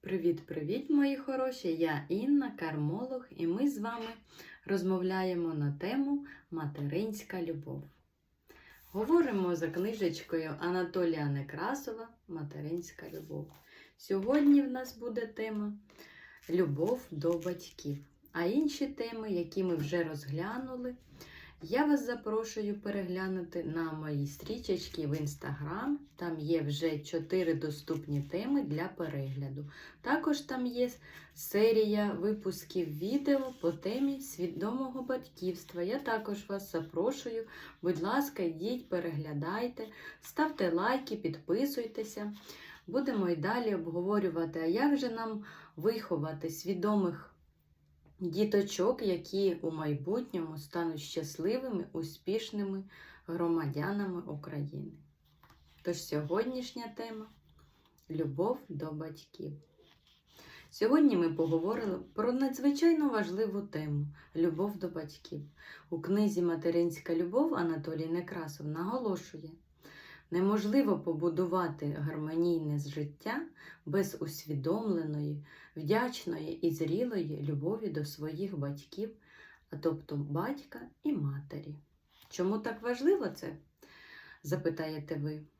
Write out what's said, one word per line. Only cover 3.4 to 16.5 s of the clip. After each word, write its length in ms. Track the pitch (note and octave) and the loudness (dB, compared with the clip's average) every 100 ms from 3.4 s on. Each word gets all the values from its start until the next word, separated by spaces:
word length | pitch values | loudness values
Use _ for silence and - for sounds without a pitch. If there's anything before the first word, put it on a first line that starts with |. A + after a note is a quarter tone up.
| E3 | 0
ми 220 | G3 C#4+ | 2 2
з 80 | A3 | 0
вами 320 | A3+ A#3 A3+ A#3 - - - - - | -4 -4 -8 -10 -18 -20 -20 -16 -2
розмовляємо 880 | G3 F#3 F#3 F#3 F#3+ F#3 F3 E3 | 0 2 2 2 2 2 0 0
на 180 | D3+ C#3+ | 2 0
тему 540 | C#3+ F#3 C4+ C#4 C#4+ - - _ | 0 0 0 2 0 -2 -16 _
«Материнська 880 | E3 D3 C#3+ C#3+ D#3+ A3 G#3 - F#3 | -4 -4 -4 -2 0 0 -4 -6 -4
любов». 420 | E3 D3+ C#3 C#3+ - _ _ _ _ _ _ - - - - | -2 -4 -6 -10 -12 _ _ _ _ _ _ -20 -20 -20 -6
Говоримо 640 | F#3+ A3 E4+ C#4+ G3+ F#3 E3 | -2 8 8 8 4 4 2
за 120 | E3+ | 2
книжечкою 880 | E3+ G3+ A3 F3+ - - E3 D#3 D3 | 2 0 2 0 0 -2 -2 -2 -2
Анатолія 680 | E3+ F#3 F3 F#3 E3+ D#3+ D3 | 0 2 2 2 2 2 2
Некрасова 840 | C#3 C#3+ D#3+ G3+ C#4 B3 A3 A3+ - - | 0 -2 -4 -2 -2 -4 -8 -10 -16 -10
«Материнська 760 | E3 D3 D3 D3 E3+ E3+ - D#3 | -8 -6 -6 -4 -4 -6 -14 -12
любов». 380 | D#3+ D3+ D3 D3 - - - - _ | -12 -8 -8 -10 -16 -20 -20 -20 _
Сьогодні 640 | - G3 G#3 D4 C#4+ C#4+ | -2 0 4 6 10 8
в 100 | C4 | 8
нас 260 | B3+ B3+ A3+ | -2 -6 -8
буде 300 | A#3 A3+ A3 | -4 -4 -4
тема 460 | - A3 G#3+ G#3 G#3 - - - - - - | -4 -4 -2 -4 -6 -14 -20 -20 -20 -20 -18
«Любов 520 | - | 0